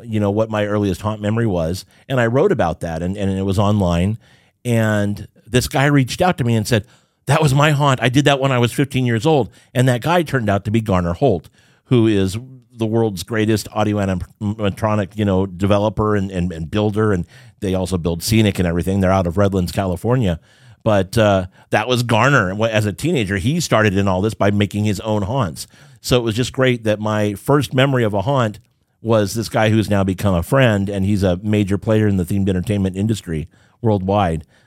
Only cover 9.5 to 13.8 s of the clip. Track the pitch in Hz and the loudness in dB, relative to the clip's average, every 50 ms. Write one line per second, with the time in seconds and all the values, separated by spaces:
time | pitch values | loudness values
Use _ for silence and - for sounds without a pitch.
9.5 | - - _ _ - 127 127 131 123 120 113 151 175 185 165 - - 131 110 101 | -6 -16 _ _ -2 2 2 2 2 0 0 0 0 0 0 0 -2 -2 0 0
10.5 | 98 101 - 107 104 117 110 104 98 90 87 87 85 - 143 131 98 82 - - | 0 0 -2 -2 -2 -2 0 0 0 0 0 0 -2 0 0 0 0 0 -4 -10
11.5 | _ _ _ _ _ _ _ _ 135 120 113 113 107 98 95 95 92 113 127 131 | _ _ _ _ _ _ _ _ 2 4 4 4 4 2 0 0 -2 -6 -10 -14
12.5 | 131 127 120 _ 127 117 117 110 110 117 113 110 98 85 - - 117 110 107 107 | -18 -20 _ _ -8 -6 -4 -2 0 0 0 0 -2 -6 -8 -4 -2 0 2 2
13.5 | 110 104 - - - 110 | 2 0 -2 -4 -2 -2